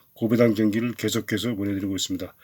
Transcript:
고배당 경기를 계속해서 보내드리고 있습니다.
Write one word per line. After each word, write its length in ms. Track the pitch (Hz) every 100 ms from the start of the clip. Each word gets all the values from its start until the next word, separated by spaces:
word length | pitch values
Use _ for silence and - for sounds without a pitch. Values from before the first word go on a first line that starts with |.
| _
고배당 400 | - 113 113 120
경기를 400 | 107 110 104 120
계속해서 640 | 110 107 110 104 107 110 104
보내드리고 400 | 101 98 98 95
있습니다. 360 | - 92 92 -